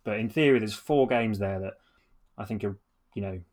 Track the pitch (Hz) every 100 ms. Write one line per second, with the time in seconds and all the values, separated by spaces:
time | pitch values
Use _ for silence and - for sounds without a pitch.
0 | 117 107 113 160 147 127 107 104 - 147
1 | 127 120 113 101 98 95 95 - _ _
2 | _ _ _ - 101 107 104 98 _ _
3 | _ - 98 92 87